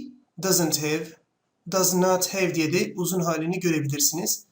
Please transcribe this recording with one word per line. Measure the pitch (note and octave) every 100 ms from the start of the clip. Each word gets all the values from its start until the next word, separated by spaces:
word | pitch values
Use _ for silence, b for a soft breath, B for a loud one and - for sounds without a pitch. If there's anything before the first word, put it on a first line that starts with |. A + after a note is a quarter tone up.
| - - _ -
doesn't | F#3+ F3 D#3+ C#3
have, | D3+ D#3 D#3+ - _ _ _ _ -
does | F#3 F3+
not | F3+ F#3 F#3 -
have | G3 F3+ D#3
diye | D#3
de | F3+ G#3+ E3+
uzun | E3+ F#3
halini | E3+ D#3+ D#3+ F3+
görebilirsiniz. | E3+ D#3 C#3 C#3+ - D#3 G#3+ - -